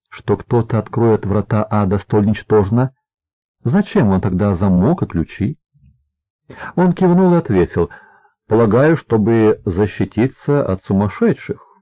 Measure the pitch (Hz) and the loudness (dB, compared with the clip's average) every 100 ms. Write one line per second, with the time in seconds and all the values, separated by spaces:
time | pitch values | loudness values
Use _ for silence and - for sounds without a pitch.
0 | _ - - 101 - 120 117 113 - 113 | _ -10 -4 -4 -2 -2 0 -4 -4 -2
1 | 113 107 98 101 - 107 - 107 98 101 | 0 0 0 -4 -2 -2 -2 -2 -2 -2
2 | - 107 101 104 - 107 95 117 131 - | -2 0 0 -2 0 0 2 0 -2 -6
3 | _ _ _ _ _ _ 120 190 202 208 | _ _ _ _ _ _ -2 -2 0 0
4 | 104 95 95 90 101 87 98 90 113 180 | 2 0 -2 -2 -2 0 0 2 2 0
5 | - 85 76 - 107 - _ _ _ _ | -4 -4 -6 -6 -6 -6 _ _ _ _
6 | _ _ _ _ - - - - 180 175 | _ _ _ _ -20 -18 -8 0 0 2
7 | 185 175 185 175 165 95 82 87 85 - | 2 4 4 2 2 0 0 -2 -4 -6
8 | _ _ _ _ - 110 110 117 156 165 | _ _ _ _ -2 2 2 2 2 0
9 | - 110 104 113 107 - 101 87 104 - | -2 0 2 4 2 0 -4 -2 -2 -2
10 | 95 107 135 - - 143 95 95 - 98 | -4 -2 -2 -4 -2 -2 -2 -6 -2 -2
11 | 104 - 233 131 - - _ _ | -2 -2 -2 -2 -8 -14 _ _